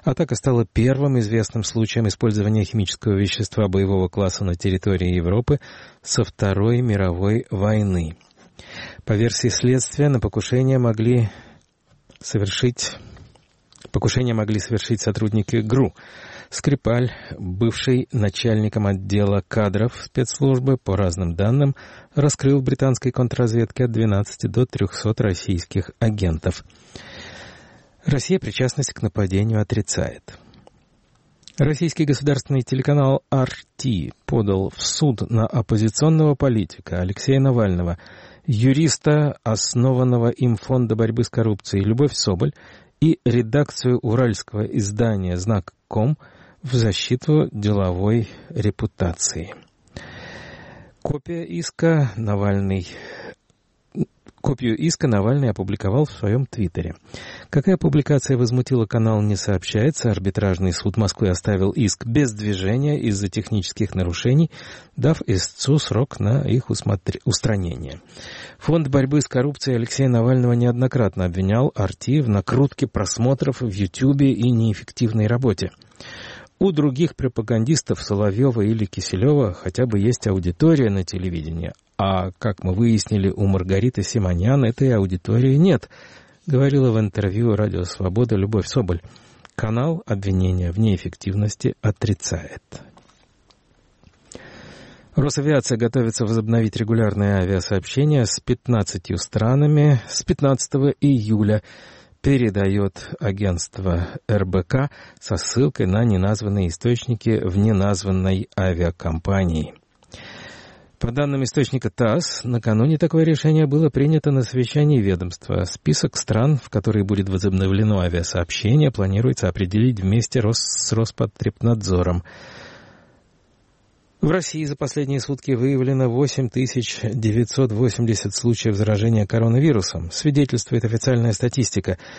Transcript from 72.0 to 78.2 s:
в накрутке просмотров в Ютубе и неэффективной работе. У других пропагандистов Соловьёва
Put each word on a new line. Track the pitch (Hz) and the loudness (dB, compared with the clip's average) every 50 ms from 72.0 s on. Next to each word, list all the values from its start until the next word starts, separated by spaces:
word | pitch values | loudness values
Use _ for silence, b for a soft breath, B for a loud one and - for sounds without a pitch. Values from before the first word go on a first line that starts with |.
| - 117 131 156 | -4 0 0 0
в | 135 110 | 2 2
накрутке | 104 101 - - - 123 143 135 - - 135 | 0 0 0 0 2 2 2 2 0 -2 -4
просмотров | 110 - 107 101 - - - 117 127 135 - - 143 127 - | -4 -2 -2 -4 -4 -2 0 0 0 0 0 0 -2 -2 -2
в | 127 110 90 | -4 -4 -2
Ютубе | 98 101 92 - - 127 135 139 139 139 135 | -2 -2 -4 -2 0 2 2 4 4 2 2
и | 123 - 117 127 | 2 2 2 2
неэффективной | 120 113 113 110 101 - - - - - 123 110 110 110 107 | 2 2 2 0 0 -4 -8 -12 -6 -2 -2 0 0 0 0
работе. | 107 117 123 131 120 98 - 95 90 - - B B B B B B B B B B B B B B B - | 2 0 2 0 0 0 -2 -4 -8 -10 -12 B B B B B B B B B B B B B B B 0
У | 185 196 | 0 0
других | 165 151 147 147 127 135 175 151 - | 2 2 2 2 2 0 0 -2 -2
пропагандистов | - 131 127 - - 110 110 120 110 113 131 165 131 - - 98 - | -2 -6 -4 -4 -4 -2 0 0 0 2 2 0 0 0 -2 -4 -4
Соловьёва | - - 104 101 | -4 -2 0 0